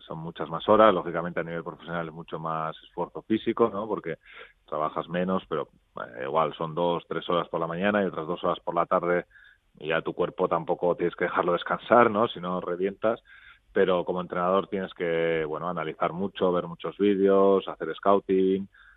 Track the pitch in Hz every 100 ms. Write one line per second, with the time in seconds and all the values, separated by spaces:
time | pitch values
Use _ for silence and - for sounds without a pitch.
0 | - 80 170 - - - - 107 107 90
1 | 82 82 87 85 82 85 82 78 82 85
2 | 80 80 82 82 80 80 80 - - -
3 | 85 78 - 110 117 113 117 101 110 87
4 | 82 76 - - - _ _ 73 78 87
5 | 85 87 92 92 - 76 69 _ _ -
6 | - 58 65 78 78 - 82 78 87 85
7 | - 82 - 87 80 85 82 85 101 104
8 | 92 78 78 85 90 82 - 85 82 92
9 | 87 87 - - - _ _ _ 78 80
10 | 85 - 87 - 90 85 82 85 87 85
11 | 87 - 87 87 85 85 - 90 - 120
12 | 117 104 117 87 90 90 87 87 95 98
13 | 110 120 _ - - - _ 104 92 90
14 | 85 90 90 87 90 98 90 98 87 -
15 | 85 82 82 82 76 78 87 85 78 -
16 | 82 85 98 - 92 87 85 85 82 -
17 | 101 95 98 98 98 98 - 78 80 80
18 | 98 101 - 95 95 95 98 _ -